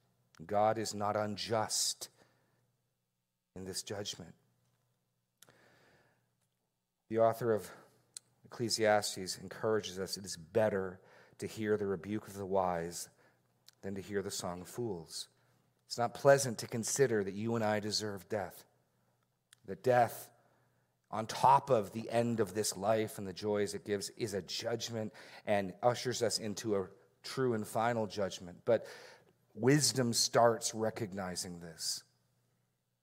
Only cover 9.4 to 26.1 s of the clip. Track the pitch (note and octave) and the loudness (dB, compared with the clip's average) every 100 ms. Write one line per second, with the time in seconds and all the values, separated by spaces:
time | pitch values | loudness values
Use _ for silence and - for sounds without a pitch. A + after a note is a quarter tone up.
9.4 | F#2+ - A2 G#2+ F#2 F#2 F#2 F#2 F#2+ F2 | -10 -4 0 0 -2 -6 -6 -6 -10 -12
10.4 | D#2 A2+ G#2+ G2 F#2+ F#2 - - - - | -2 2 2 2 -4 -8 -18 -20 -20 -12
11.4 | G2 A2+ G#2+ G#2 G2 F#2 G2+ G#2+ G#2 G2 | -10 -4 0 0 0 -2 -4 -6 -6 -8
12.4 | F#2 F#2+ F2+ E2+ E2+ E2+ - _ _ _ | 0 2 2 0 -4 -8 -12 _ _ _
13.4 | _ _ - - G2+ G2 G2 G2+ F#2+ - | _ _ -20 -14 -10 -8 -4 -4 -2 -4
14.4 | F#2 F2+ F2+ - A#2 F2 D#2 - - _ | -6 -6 -8 -6 -4 -6 -8 -12 -14 _
15.4 | _ _ _ _ - - A#2+ - C#3 C#3 | _ _ _ _ -8 -2 -2 4 8 8
16.4 | A#2+ G#2+ A2+ A#2 G2+ - B2+ G#2+ G2 G2+ | 6 -4 -6 -4 0 2 4 4 0 -2
17.4 | A2+ A#2 G#2+ G#2+ G#2 G2 G#2+ G2 - G#2+ | -2 0 2 0 0 -2 -4 -6 -4 -4
18.4 | F2 - - _ _ _ _ _ _ _ | -4 -10 -20 _ _ _ _ _ _ _
19.4 | _ - - F#2+ B2+ B2 A2+ - - _ | _ -18 -12 -2 4 6 4 0 -16 _
20.4 | _ _ _ _ _ _ - G#2 A2+ - | _ _ _ _ _ _ -10 -6 -6 4
21.4 | C3 C#3 - A#2 F#2+ A2 A2 A#2 A#2+ A2+ | 6 6 6 2 0 -6 -2 0 2 2
22.4 | G2 G#2+ G#2 F#2 G2+ A2+ A2 - F#2+ F2 | 0 0 -2 0 2 2 0 -6 -8 -4
23.4 | G#2+ G#2 G2+ G2 G#2+ G2+ - - A2 G2 | 0 0 0 -4 -4 -4 -4 -6 -4 -4
24.4 | E2+ - A#2 A#2 A2+ A2+ G#2+ - - - | -6 -6 -4 -4 -4 -4 -6 -8 -20 -8
25.4 | - G2+ F#2+ - B2 A#2 B2+ | 0 0 0 2 2 2 -2